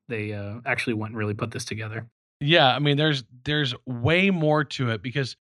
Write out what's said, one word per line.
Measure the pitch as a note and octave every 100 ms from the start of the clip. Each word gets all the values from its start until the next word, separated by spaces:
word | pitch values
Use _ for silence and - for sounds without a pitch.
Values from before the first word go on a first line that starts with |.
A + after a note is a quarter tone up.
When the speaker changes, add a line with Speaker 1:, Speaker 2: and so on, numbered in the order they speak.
| -
Speaker 1:
they, | A2+ G#2+
uh, | G#2 G2+ A2+ B2+
actually | A#2+ C3
went | A2 G#2+
and | A2+
really | G#2
put | G#2 A2+
this | A2+
together. | - A2 A2 A2+ A#2 _ _ _
Speaker 2:
Yeah, | C#3+ E3+ C3+
I | B2
mean, | D3 C#3+
there's, | D#3 C#3 A#2 B2
there's | C3+ D3+ C3+ B2+ -
way | A#2+ C3 F3 G3
more | F3+ D3+ D3+
to | D3 - B2
it | A2
because | A#2+ C#3+ B2 -